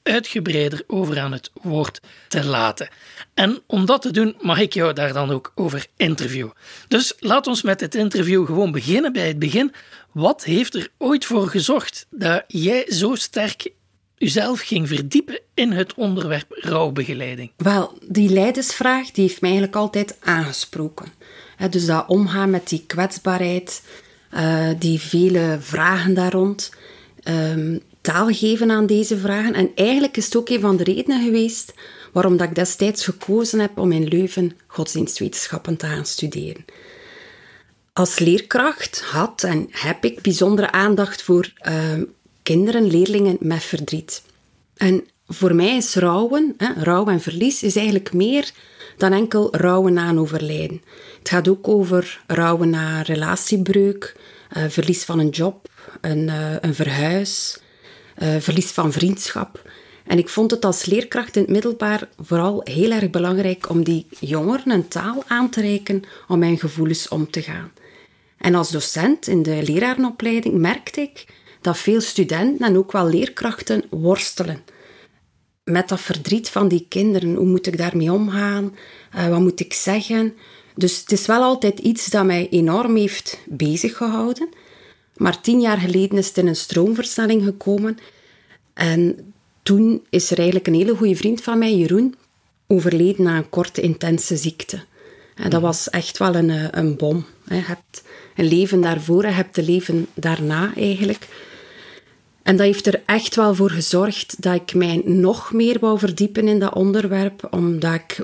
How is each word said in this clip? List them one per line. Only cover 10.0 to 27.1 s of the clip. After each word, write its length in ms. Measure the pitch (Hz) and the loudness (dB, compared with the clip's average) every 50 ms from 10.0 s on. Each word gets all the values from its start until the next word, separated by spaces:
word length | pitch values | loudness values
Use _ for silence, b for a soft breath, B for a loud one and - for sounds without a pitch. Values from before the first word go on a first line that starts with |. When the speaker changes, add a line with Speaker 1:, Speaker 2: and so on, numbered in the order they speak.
| B B | B B
Speaker 1:
Wat 320 | B 151 156 196 294 - - | B 0 0 0 0 0 -2
heeft 320 | - 165 170 254 - - | 0 0 0 0 -2 -4
er 140 | 185 165 - _ - | -8 -10 -10 _ -4
ooit 280 | 294 254 294 277 - | -2 0 0 0 0
voor 220 | - 240 220 196 185 | 0 -2 0 0 0
gezorgd 600 | - 196 151 - 277 285 - - - - - _ | 0 0 0 2 0 0 -2 -4 -10 -14 -14 _
dat 340 | - 277 196 170 170 175 - - | -8 -4 0 0 0 0 -2 -4
jij 380 | - 175 156 185 233 254 262 - | -4 -2 0 0 0 0 -2 -2
zo 240 | 208 165 190 214 269 | -2 -2 0 0 -2
sterk 540 | 220 - - - 226 208 208 - - - 381 - _ _ _ _ _ _ _ _ - | -2 -4 -4 -4 -4 -4 -4 -4 -8 -12 -14 -14 _ _ _ _ _ _ _ _ -4
uzelf 420 | - - 135 220 208 226 254 - | -2 0 0 0 0 -2 -2 -4
ging 280 | - - - 180 160 143 | -4 -4 -2 -2 -2 -2
verdiepen 520 | 156 139 143 139 - 285 - - 254 466 - _ _ | -2 -4 -2 0 0 0 0 0 -6 -14 -14 _ _
in 180 | - 240 240 | -2 0 0
het 220 | 196 180 190 190 - | 0 0 -2 -2 -4
onderwerp 520 | - 233 202 185 185 165 160 156 143 - - | -4 -2 -2 -2 -2 -2 -2 -4 -4 -6 -8
rouwbegeleiding? 1000 | - - - 170 165 160 160 151 135 139 131 127 143 123 131 127 127 123 123 117 _ - | -14 -10 -6 -2 0 0 0 0 -2 -4 -6 -6 -6 -8 -8 -10 -10 -10 -12 -14 _ -2
Speaker 2:
Wel, 400 | 170 196 202 196 175 - - - - - | 0 2 2 2 0 -2 -6 -14 -10 -2
die 220 | 185 214 208 202 | 2 4 4 4
lijdensvraag, 840 | 185 190 190 240 247 262 254 - - - 247 254 254 262 262 262 | 6 4 4 2 0 -2 -4 -4 -4 -2 0 0 0 0 -2 -4
die 120 | - - 190 180 | -2 0 0 0
heeft 140 | 185 - | 0 0
mij 80 | - 185 | -2 0
eigenlijk 300 | 185 196 196 196 196 214 | 0 0 0 0 -2 -2
altijd 380 | 208 214 - 202 208 202 - - | -4 -2 -2 -4 -4 -6 -8 -8
aangesproken. 880 | - - 175 165 160 143 131 - - - - 160 156 151 - - - - - _ B B B B B B B | -2 -2 0 0 0 -2 -4 -6 -8 -8 -8 -8 -8 -8 -8 -12 -20 -20 -20 _ B B B B B B B
Hè, 140 | B 185 190 | B -4 0
dus 160 | 175 180 175 | 0 0 2
dat 200 | 170 165 160 - - | 2 0 0 0 2
omgaan 420 | 180 196 208 185 170 196 196 196 | 2 2 2 2 0 0 0 2
met 200 | 190 180 180 - | 0 0 -2 -4
die 140 | 165 160 - - | -6 -6 -6 -6
kwetsbaarheid, 960 | - 170 185 196 190 - - 190 185 180 180 175 180 180 180 180 - - B B B B B B B B B B | -4 -2 -2 -2 -4 -4 -4 -2 -2 0 0 -2 -2 -4 -6 -8 -12 -14 B B B B B B B B B B
eh, 400 | B 160 160 160 165 160 160 160 160 165 | B -2 0 0 2 2 0 0 -2 0
die 200 | 170 165 165 156 | 0 0 0 0
vele 580 | 156 - - 170 175 185 185 175 165 165 156 151 | -2 0 2 4 4 4 4 2 2 0 -2 -4
vragen 520 | 135 - 147 147 160 175 190 185 175 185 190 | -6 -6 -2 0 0 2 2 2 2 2 2
daar 180 | 180 180 180 | 2 2 0
rond, 400 | 180 185 190 202 202 196 - - B B B B B B B B | 2 2 2 0 0 -4 -8 -12 B B B B B B B B